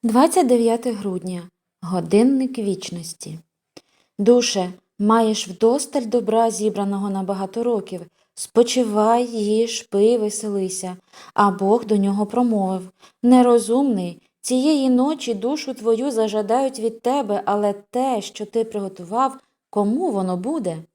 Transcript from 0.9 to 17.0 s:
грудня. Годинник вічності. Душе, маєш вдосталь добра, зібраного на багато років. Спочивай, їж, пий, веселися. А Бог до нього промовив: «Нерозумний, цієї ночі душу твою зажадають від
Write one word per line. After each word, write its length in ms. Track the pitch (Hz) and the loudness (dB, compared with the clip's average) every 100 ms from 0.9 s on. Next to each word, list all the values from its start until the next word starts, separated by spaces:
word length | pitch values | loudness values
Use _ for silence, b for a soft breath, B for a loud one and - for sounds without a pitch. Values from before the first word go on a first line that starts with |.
грудня. 580 | 214 202 185 180 180 175 _ _ _ | -6 -6 -6 -6 -10 -12 _ _ _
Годинник 760 | 170 185 165 202 247 269 262 262 | -6 -4 2 4 4 2 -2 -4
вічності. 800 | 202 185 - 175 160 - - 160 _ _ _ - b b b - | -4 -4 -8 -12 -12 -16 -14 -16 _ _ _ -20 b b b 0
Душе, 520 | 208 247 240 202 180 180 _ _ | 4 4 4 -2 -4 -8 _ _
маєш 480 | 208 220 226 214 - | 4 4 4 0 -6
вдосталь 540 | 180 226 269 - 285 | 0 2 2 -2 -4
добра, 500 | 233 240 214 220 226 | -2 -2 0 2 0
зібраного 580 | 185 214 196 196 196 202 | 0 -2 -2 -4 -4 -4
на 140 | 190 | -4
багато 400 | 190 190 190 226 | -4 -6 -6 -4
років. 380 | 240 226 196 185 165 _ _ - | -2 -2 -4 -12 -14 _ _ -16
Спочивай, 920 | - - 233 247 226 208 214 233 247 | -2 2 4 4 0 2 4 2 0
їж, 560 | 233 208 214 226 - | -2 0 0 0 -4
пий, 360 | - 196 214 240 | -4 2 4 4
веселися. 800 | 214 208 214 202 185 185 185 180 B B B | -2 -6 -6 -4 -4 -6 -10 -12 B B B
А 180 | - 202 | 2 2
Бог 340 | 185 196 226 220 | 2 2 0 2
до 120 | 214 | 0
нього 280 | 196 196 202 | 2 0 -2
промовив: 640 | 240 247 214 190 190 185 _ b b | 0 0 0 -2 -4 -8 _ b b
«Нерозумний, 1000 | 240 254 247 240 202 240 277 208 175 175 _ _ | 4 6 8 4 4 0 0 0 -4 -10 _ _
цієї 480 | - 254 285 302 262 | -4 0 2 2 2
ночі 440 | 247 269 311 - | 2 2 -2 -4
душу 400 | 214 220 302 - | -4 -4 -4 -6
твою 380 | 254 220 226 277 | -6 -2 0 0
зажадають 680 | 226 220 214 202 240 269 262 | -2 -2 -2 0 0 0 -2
від 220 | 220 226 | -6 -4